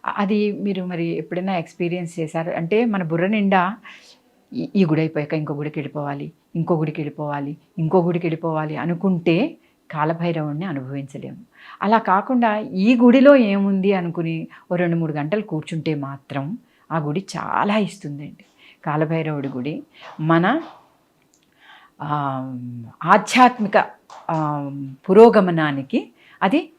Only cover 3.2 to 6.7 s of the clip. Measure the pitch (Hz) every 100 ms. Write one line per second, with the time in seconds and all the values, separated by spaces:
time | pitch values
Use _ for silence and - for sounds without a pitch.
3.2 | 185 220 196 190 180 226 - - - -
4.2 | _ _ _ 165 165 202 175 156 160 151
5.2 | 147 160 151 143 151 156 147 151 143 143
6.2 | 151 _ _ 165 165